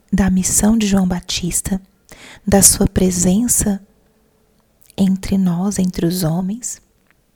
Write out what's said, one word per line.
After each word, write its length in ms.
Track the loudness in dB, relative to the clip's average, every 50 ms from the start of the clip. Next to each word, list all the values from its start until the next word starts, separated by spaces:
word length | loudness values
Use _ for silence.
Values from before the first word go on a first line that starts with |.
| _ -2
da 200 | 0 2 2 2
missão 480 | 2 0 0 0 0 2 2 2 2
de 100 | 2 2
João 180 | 2 2 2 2
Batista, 760 | 0 -2 -4 -6 -8 -8 -6 -6 -4 -6 -6 -4 -4 -6 -6 -8 _ _ _ _ -20 -20 -20 -20 -20 -18 -10 -2
da 160 | 2 2 4
sua 260 | 4 4 2 2 0
presença 1000 | 0 2 2 0 2 0 0 0 2 2 2 0 0 0 -2 0 -2 -2 -4 -8 _ _ _ _ _ _ _ _ _ _ _ _ _ _ _ _ _ _ _ _ _ -2
entre 400 | 0 0 0 0 -2 -2 -2 0
nós, 400 | 0 2 0 0 0 -2 -2 0
entre 280 | 0 -2 -2 -2 -2 -2
os 180 | -2 -2 0 -2
homens, 580 | -2 -2 -2 -4 -4 -6 -8 -10 -12 -14 -14 _ _ _ _ _ _ _ _ _ _ _